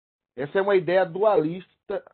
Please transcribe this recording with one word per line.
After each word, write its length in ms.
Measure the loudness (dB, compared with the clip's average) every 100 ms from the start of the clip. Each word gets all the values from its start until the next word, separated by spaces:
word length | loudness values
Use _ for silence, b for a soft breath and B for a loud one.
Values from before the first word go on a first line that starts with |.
| _ _ _ -10
Essa 240 | -4 -2
é 20 |
uma 140 | 2 2
ideia 280 | 2 0
dualista 1000 | 0 0 2 2 0 -6 -14 _ -12 -10 -12